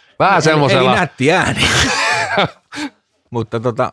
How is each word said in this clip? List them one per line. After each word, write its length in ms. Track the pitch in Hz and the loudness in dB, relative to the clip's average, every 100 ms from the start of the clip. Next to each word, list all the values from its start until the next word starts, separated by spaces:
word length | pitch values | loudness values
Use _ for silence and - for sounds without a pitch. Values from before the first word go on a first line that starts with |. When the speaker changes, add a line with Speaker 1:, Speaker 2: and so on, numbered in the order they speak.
| _ - | _ -2
Speaker 1:
Vähän 160 | 175 180 | 2 4
Speaker 2:
Eli, 60 | |
Speaker 1:
semmosella. 500 | 160 156 139 127 127 | 2 2 4 4 4
Speaker 2:
eli 80 | 120 | 2
nätti 320 | - - 131 | 0 -2 0
ääni. 300 | 180 - - | 2 0 -2
Speaker 1:
<laughs> 1700 | - - 254 - - - - 202 180 - _ - 285 _ _ _ - | -2 0 -2 -2 -2 -4 -4 -2 -4 -6 _ -12 -12 _ _ _ -10
Speaker 2:
Mutta 300 | 120 110 117 | -8 -6 -4
tota, 300 | 120 117 - | -4 -2 -4